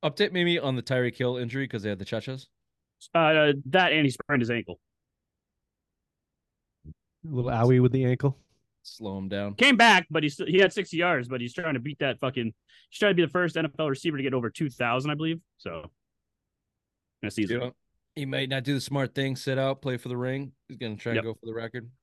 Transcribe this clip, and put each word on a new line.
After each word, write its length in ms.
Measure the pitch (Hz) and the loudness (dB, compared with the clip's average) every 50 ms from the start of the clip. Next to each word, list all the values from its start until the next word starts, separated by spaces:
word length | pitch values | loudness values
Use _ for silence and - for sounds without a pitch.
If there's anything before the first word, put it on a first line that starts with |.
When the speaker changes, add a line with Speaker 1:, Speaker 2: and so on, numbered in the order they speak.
| - | -2
Speaker 1:
Update 280 | 156 143 - 202 - | -2 0 0 -2 0
maybe 260 | 175 185 175 175 170 170 | 2 0 2 2 2 0
on 160 | - 139 131 | 0 -2 -2
the 60 | 123 113 | -4 -2
Tyreek 320 | - 135 127 123 123 113 | -2 0 0 0 0 -2
Hill 220 | - 135 123 123 123 | -2 -2 -2 -2 -2
injury 300 | 123 117 113 135 135 120 | -6 -6 -4 -6 -6 -4
'cause 160 | - 113 98 | -6 -6 -4
they 60 | 107 | -4
had 100 | 104 92 | -6 -6
the 60 | 101 | -6
Chachas. 420 | - - 113 - - 131 135 - _ _ _ _ _ _ _ _ _ _ _ - - _ | -6 -6 -6 -6 -8 -12 -12 -14 _ _ _ _ _ _ _ _ _ _ _ -20 -2 _
Speaker 2:
Uh, 400 | 170 165 156 160 156 151 147 143 139 139 | 4 4 6 6 6 6 4 4 2 -2
that 260 | 127 135 190 185 170 135 | 0 2 4 4 4 4
and 120 | 156 151 | 4 2
he 60 | 135 | 2
sprained 300 | 120 - - _ 147 135 | 0 -2 -4 _ 0 0
his 80 | 120 113 | 2 2
ankle. 280 | 120 117 101 - 90 - _ _ _ _ _ _ _ _ _ _ _ _ _ _ _ _ _ _ _ _ _ _ _ _ _ _ _ _ _ _ _ _ _ _ _ _ _ _ _ _ _ 76 | 0 -2 -4 -6 -12 -14 _ _ _ _ _ _ _ _ _ _ _ _ _ _ _ _ _ _ _ _ _ _ _ _ _ _ _ _ _ _ _ _ _ _ _ _ _ _ _ _ _ -20
Speaker 3:
A 40 | 78 _ _ _ _ _ _ 160 | -20 _ _ _ _ _ _ -8
little 240 | 151 123 120 123 | -4 -4 -2 0
owie 300 | 123 113 117 123 127 127 | 2 4 6 6 6 8
with 100 | 127 127 | 6 6
the 140 | 120 131 131 | 4 4 2
ankle. 320 | 123 127 123 - 135 131 _ _ _ _ _ _ _ _ _ _ | 2 0 2 0 0 -2 _ _ _ _ _ _ _ _ _ _
Speaker 1:
Slow 340 | - - - 110 104 98 98 | -20 -18 -12 -10 -8 -8 -6
him 100 | 95 95 | -6 -6
down. 260 | 101 98 101 101 101 | -4 -4 -4 -6 0
Speaker 2:
Came 200 | 104 233 277 269 202 | 2 4 4 6 8
back, 300 | 233 233 208 180 165 _ | 8 8 8 6 4 _
but 140 | 151 160 147 | -2 0 0
he 60 | 147 | 0
still, 180 | 139 - 185 - | -2 -4 -6 0
he 100 | 165 185 | 4 6
had 140 | 196 185 - | 6 6 4
sixty 240 | - 190 - - 160 | -2 -6 -4 -2 -2
yards, 300 | 170 180 175 139 123 120 | 0 2 2 0 -2 -4
but 140 | 131 127 | -6 -6
he's 120 | 120 120 120 | -6 -6 -8
trying 200 | - 175 160 147 | -6 -4 -2 -2
to 60 | 127 | -2
beat 200 | 120 143 143 _ | -4 -6 -6 _
that 200 | 156 139 120 - | -2 -2 -2 -2
fucking, 340 | - 131 123 131 117 113 - _ _ _ _ - _ _ | -4 -4 -2 -2 -4 -4 -6 _ _ _ _ -20 _ _
he's 100 | - - | -6 0
trying 120 | 208 208 | 2 2
to 40 | 190 | 4
be 60 | 170 175 | 4 2
the 80 | 151 | 2
first 260 | - 180 180 170 170 170 | 2 0 0 0 0 -2
N 80 | 160 | -4
F 60 | 156 - - | -4 -2 -2
L 120 | 160 151 | -2 -2
receiver 280 | 139 131 - 175 151 139 | -2 -2 -2 -4 -4 -2
to 60 | 135 | -2
get 100 | 135 123 | -2 -2
over 160 | 131 117 113 | -2 -2 -4
two 200 | - - 165 143 | -4 -4 -6 -6
thousand, 420 | 120 - 123 120 120 127 131 151 | -4 -2 -2 0 0 0 -2 -2
I 40 | 151 | -4
believe. 260 | 147 160 160 165 165 _ _ _ _ | -4 -4 -4 -4 -6 _ _ _ _
So, 340 | - 98 85 82 78 - _ _ _ _ _ _ _ _ _ _ _ _ _ _ _ _ _ _ _ _ _ _ _ _ _ _ | -12 -12 -10 -10 -12 -14 _ _ _ _ _ _ _ _ _ _ _ _ _ _ _ _ _ _ _ _ _ _ _ _ _ _
in 60 | - 104 | -10 -8
a 40 | |
season. 300 | - - 107 92 113 120 | -4 -2 -2 -2 -2 -4
Speaker 1:
Yeah. 80 | 123 123 123 _ _ _ _ _ _ _ _ | -4 -6 -10 _ _ _ _ _ _ _ _
He 100 | - 143 | -10 -8
might 240 | 135 135 135 135 131 | -6 -4 -4 -4 -2
not 140 | 135 135 123 | -4 -4 -2
do 100 | 135 143 | -2 -2
the 80 | 135 | -2
smart 320 | - - 135 143 135 123 _ | -2 -2 -2 -2 -2 -2 _
thing, 220 | 143 135 135 135 | -4 -4 -4 -4
sit 220 | 131 - - 135 131 | -6 -4 -4 -2 0
out, 240 | 135 135 135 135 | 0 -2 -2 -4
play 160 | - 139 127 120 | -4 -6 -6 -4
for 100 | - 123 | -6 -8
the 80 | 123 123 | -6 -6
ring. 360 | 123 127 131 135 139 139 139 _ _ _ | -4 -4 -4 -6 -8 -10 -14 _ _ _
He's 100 | 131 117 | -16 -12
gonna 180 | 127 113 107 | -10 -10 -10
try 180 | 101 - 120 117 | -8 -6 -2 -2
Speaker 2:
Yep. 100 | 117 113 | -2 -2
Speaker 1:
to 60 | 117 | -4
go 40 | 110 | -8
for 100 | _ - | _ -12
the 80 | 117 113 | -10 -10
record. 360 | 113 113 113 - 123 117 120 123 _ | -8 -10 -8 -10 -12 -14 -14 -20 _